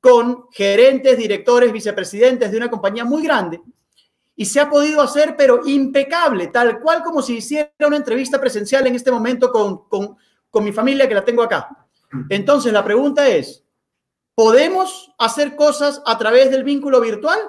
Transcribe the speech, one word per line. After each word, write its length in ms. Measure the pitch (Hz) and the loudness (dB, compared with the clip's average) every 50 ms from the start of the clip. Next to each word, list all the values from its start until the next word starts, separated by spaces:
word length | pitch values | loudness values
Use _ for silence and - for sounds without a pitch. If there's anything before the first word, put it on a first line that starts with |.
| - | 6
con 460 | 262 247 233 233 247 247 - - _ | 6 6 6 4 0 -4 -6 -12 _
gerentes, 640 | _ - 202 196 202 220 247 269 269 262 262 269 254 | _ -2 0 2 4 6 6 4 4 4 2 2 2
directores, 540 | 226 226 202 208 196 - 247 240 240 247 240 | 2 0 -4 -4 -2 0 2 4 4 4 2
vicepresidentes 800 | 214 220 214 214 202 196 185 - - 202 233 254 254 240 240 202 | 0 -4 -6 -6 -6 -6 -8 -8 0 2 2 2 4 2 -2 -4
de 60 | 202 | -2
una 120 | 226 240 240 | -4 -4 -4
compañía 360 | 240 202 190 196 208 233 233 | -6 -4 -4 -6 -4 -4 -4
muy 180 | 240 277 311 311 | -4 -2 -2 0
grande 380 | 320 285 226 185 170 160 170 _ - _ _ _ _ _ _ _ _ _ _ _ _ _ | 0 0 -2 -2 -4 -8 -12 _ -20 _ _ _ _ _ _ _ _ _ _ _ _ _
y 80 | - 214 | -10 -8
se 160 | 190 - 277 | -2 0 0
ha 100 | 294 294 | 0 2
podido 320 | 294 294 285 302 302 294 | 2 0 0 2 0 0
hacer, 340 | 285 - 285 285 302 320 - | 0 0 2 0 0 0 2
pero 240 | - 285 262 240 240 - | 2 4 4 4 2 2
impecable, 840 | 285 277 277 269 262 269 277 277 277 330 349 339 302 240 185 175 | 0 -2 0 -2 0 0 -2 -2 0 -2 0 0 0 0 -2 -6
tal 340 | 170 - 240 240 240 226 226 | -4 -2 0 0 0 -2 -2
cual 200 | - 311 330 330 | -2 -2 -2 -2
como 200 | 330 339 330 294 | -4 -4 -6 -6
si 160 | - - 240 | -4 -4 -8
hiciera 340 | 226 226 - 294 302 302 302 _ _ 302 | -8 -8 -6 -4 -6 -6 -6 _ _ 0
una 80 | 294 294 | 0 0
entrevista 420 | 294 - 247 226 254 269 247 277 269 | -2 -4 -4 -4 -4 -4 -4 -4 -2
presencial 440 | 269 247 - 208 208 - 262 269 269 | -2 -2 -4 -4 -4 -2 -2 0 0
en 100 | 254 247 | 0 -2
este 160 | 247 240 262 | -2 -2 -2
momento 380 | 247 226 220 240 254 247 254 233 | -2 -2 -2 -4 -2 0 -2 0
con, 380 | - 220 208 202 190 - _ | 2 0 0 0 -4 -8 _
con, 300 | _ - 196 202 208 - _ _ _ _ _ _ _ | _ -6 -6 -6 -8 -12 _ _ _ _ _ _ _
con 140 | - 220 214 | -4 -2 -2
mi 80 | 208 202 | -2 -4
familia 340 | 220 226 269 277 277 269 | -2 -2 0 2 2 0
que 80 | - 220 | 2 0
la 80 | 196 196 | -2 -2
tengo 180 | - 233 233 | 0 0 0
acá. 280 | 233 226 196 147 - - - _ _ _ _ _ _ _ - 131 - | 0 0 -2 -6 -6 -10 -20 _ _ _ _ _ _ _ -12 -12 -8
Entonces, 460 | - 196 202 196 - 285 285 277 247 214 | -6 -6 -4 0 2 0 2 2 0 0
la 100 | 208 196 | 0 0
pregunta 460 | 214 208 240 277 294 285 294 285 262 | 2 0 0 0 0 0 2 2 2
es, 340 | 202 156 127 - - _ _ _ _ _ _ _ _ _ _ _ _ _ _ _ _ | 2 0 -2 -4 -16 _ _ _ _ _ _ _ _ _ _ _ _ _ _ _ _
¿podemos 760 | - 220 220 226 262 311 339 381 370 370 370 - - - _ _ | 2 4 6 6 4 4 4 0 -2 -4 -4 -6 -16 -20 _ _
hacer 380 | _ 233 226 - 294 294 277 285 | _ -4 -4 0 -2 -4 -4 0
cosas 460 | - 294 302 285 294 285 285 - - - | 0 0 0 2 0 -2 -4 -4 -4 -4
a 120 | 240 226 | -4 -4
través 340 | - 226 214 233 254 269 262 | -2 0 2 4 4 4 4
del 140 | 269 262 262 | 2 -2 -2
vínculo 340 | 277 285 277 277 277 262 254 | -2 -4 -4 0 2 2 2
virtual? 400 | 233 226 208 202 - 311 359 440 427 | 2 0 -6 -4 -4 -2 -2 -2 -4